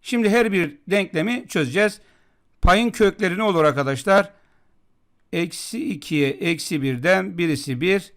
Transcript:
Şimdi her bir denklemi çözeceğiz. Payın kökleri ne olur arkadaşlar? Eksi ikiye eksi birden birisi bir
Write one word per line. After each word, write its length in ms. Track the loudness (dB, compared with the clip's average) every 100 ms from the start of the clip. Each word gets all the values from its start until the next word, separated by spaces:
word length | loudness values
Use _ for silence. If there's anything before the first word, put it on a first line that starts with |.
Şimdi 280 | -2 0 2
her 220 | 2 2
bir 260 | 0 -2 -6 -2
denklemi 560 | -2 0 -4 -2 -4 -4
çözeceğiz. 520 | -2 0 2 0 -2 _ _ _ _ _ _
Payın 280 | 4 4 2
kökleri 480 | 2 2 2 -4 0
ne 40 |
olur 220 | 0 4
arkadaşlar? 680 | 4 2 -2 -2 2 2 2 _ _ _ _ _ _ _ _ _ _
Eksi 580 | -6 -6 -8 -10 -8 -8
ikiye 400 | -8 -4 0 0
eksi 520 | -2 -4 -4 -4 -4
birden 560 | -2 -2 2 2 0 -4
birisi 420 | -2 -2 -4 -2
bir 320 | 0 0 -2